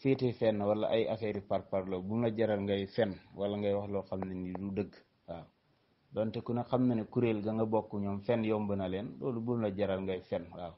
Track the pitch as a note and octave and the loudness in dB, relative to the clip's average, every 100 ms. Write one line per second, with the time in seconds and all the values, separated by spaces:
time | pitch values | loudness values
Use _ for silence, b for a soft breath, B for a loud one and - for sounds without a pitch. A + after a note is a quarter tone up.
0 | C3+ C3 B2+ A2 A2+ G#2 G2+ G#2+ G#2+ B2 | 2 2 2 2 2 4 2 2 2 2
1 | A2 A2 G#2+ G2+ - G2 - G2 F#2 F#2 | 2 0 -2 -4 -2 -2 0 -2 -2 -4
2 | F#2 A2+ A#2 G#2+ A2 G#2 G2+ G2+ G2 - | -2 0 0 2 2 2 2 0 0 0
3 | G#2+ F2+ - D#2+ G2+ G#2 G#2 G2+ G2+ G2 | 0 0 -12 -4 -2 0 0 0 0 -4
4 | F#2 F#2+ F#2+ F#2 F#2 F#2 G2 G2 F2+ - | -4 -6 -4 -6 -6 -4 -4 -4 -4 -8
5 | _ _ - E2+ D#2 _ _ _ _ _ | _ _ -14 -12 -12 _ _ _ _ _
6 | _ A#2 A2 A#2 A#2 A#2+ A#2+ B2+ B2+ A2+ | _ -4 -2 -2 -4 -4 0 2 4 2
7 | G#2 B2+ A#2 G#2+ G#2 A2 A2+ A2 G#2 G#2 | 0 2 4 2 0 0 2 2 0 -2
8 | G2+ G2+ G2+ A#2 A2 G#2+ G#2 G2 F#2 F#2+ | -2 -2 0 0 2 0 0 0 0 -2
9 | A2+ C3 C#3 A#2 A#2 A#2+ G#2+ G2 G2 F#2+ | -4 -6 -4 -2 -2 0 0 0 0 0
10 | F#2+ F#2 - F#2+ F2 F2 F2 | 0 -4 -4 -6 -6 -10 -10